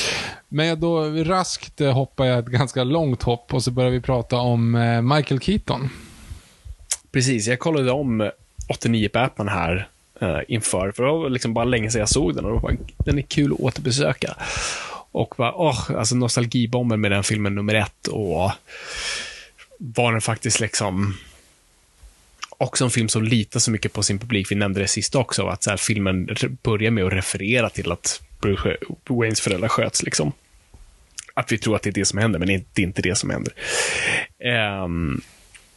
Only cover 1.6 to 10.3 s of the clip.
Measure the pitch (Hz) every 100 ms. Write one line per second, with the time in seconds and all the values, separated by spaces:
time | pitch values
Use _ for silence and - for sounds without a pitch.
1.6 | - - 143 131 131 - 127 123 120 123
2.6 | 139 - 123 165 156 120 - 120 - 135
3.6 | 127 123 127 127 120 127 113 127 123 120
4.6 | 117 117 120 117 120 151 139 135 - 202
5.6 | - 127 131 - - - - - - -
6.6 | - - - - _ 139 127 123 104 123
7.6 | 170 156 127 135 139 110 104 - _ -
8.6 | - - 120 117 101 113 131 - 104 95
9.6 | 85 90 - _ _ - 95